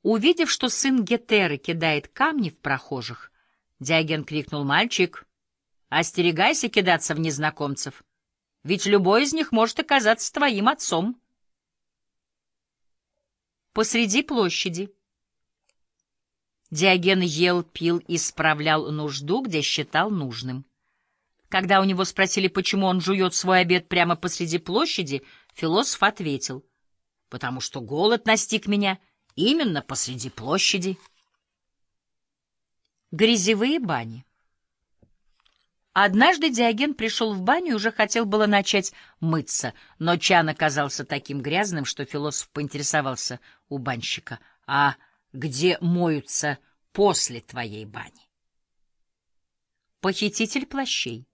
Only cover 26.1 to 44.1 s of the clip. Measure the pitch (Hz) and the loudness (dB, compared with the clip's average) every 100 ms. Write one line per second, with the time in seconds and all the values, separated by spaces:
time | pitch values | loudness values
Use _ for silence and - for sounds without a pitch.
26.1 | 214 160 139 - 131 _ _ _ _ _ | 0 -6 -4 -6 -10 _ _ _ _ _
27.1 | _ _ 123 127 131 - 139 113 143 208 | _ _ -10 -8 -6 -8 -10 -6 0 2
28.1 | 233 220 220 - 220 196 202 202 190 _ | 2 2 0 0 -4 0 0 0 -4 _
29.1 | _ _ - 202 320 247 147 - 135 - | _ _ -2 2 2 0 -2 -6 -6 -6
30.1 | 127 120 - 117 185 - 190 180 185 - | -8 -10 -10 -2 0 0 0 -4 -6 -14
31.1 | _ _ _ _ _ _ _ _ _ _ | _ _ _ _ _ _ _ _ _ _
32.1 | _ _ _ _ _ _ _ _ _ _ | _ _ _ _ _ _ _ _ _ _
33.1 | 156 226 233 185 214 247 311 214 139 113 | 2 4 4 2 2 0 0 -2 -4 -4
34.1 | 117 _ _ _ _ _ _ _ _ _ | -12 _ _ _ _ _ _ _ _ _
35.1 | _ _ _ _ _ _ _ _ 185 202 | _ _ _ _ _ _ _ _ 2 4
36.1 | 196 277 339 285 240 233 220 294 - 220 | 6 4 4 0 2 2 2 -2 -2 -4
37.1 | - 220 196 185 302 359 220 214 - 214 | -2 -2 0 0 0 0 -2 -2 0 0
38.1 | 233 214 214 208 202 196 202 190 - - | 0 0 2 4 4 2 -2 -2 -12 -20
39.1 | _ 160 160 - - 123 - - _ 165 | _ -2 -2 -2 -6 -6 -10 -20 _ 0
40.1 | 170 - 180 156 151 156 139 143 - 131 | 0 4 4 4 0 0 0 -4 -6 -8
41.1 | 143 - 139 131 170 208 165 131 - 139 | -8 -6 -8 -2 -2 -2 -4 -6 -8 -8
42.1 | 147 147 - - - 143 143 143 151 135 | -6 -6 -6 -8 -8 -6 -6 -2 -2 -2
43.1 | 123 - 123 _ _ _ 143 123 120 - | -6 -8 -10 _ _ _ -8 -6 -6 -6